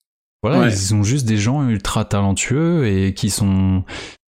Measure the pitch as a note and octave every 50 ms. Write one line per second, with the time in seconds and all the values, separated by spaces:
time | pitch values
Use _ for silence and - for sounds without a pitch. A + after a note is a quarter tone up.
0 | _ _ _ _ _ _ _ _ - G#2+ C#3 - A#2+ A#2+ G#2+ G2 F#2+ F#2+ G#2+ G#2
1 | G2+ G2 B2+ D3 C3 A2 A2 G#2 G2+ A#2 C3 D3+ C#3+ B2 A2+ G2+ - - - A2+
2 | G#2+ - - G2+ G2+ G2 G2 - - - B2 C#3+ E3 E3+ F3 E3+ C#3 A2 G2 F#2+
3 | F#2+ G2 F#2+ - - G#2 - - G#2+ G2 F#2+ F#2+ F#2+ F#2 F#2 F#2+ F#2+ - - -
4 | - - - - _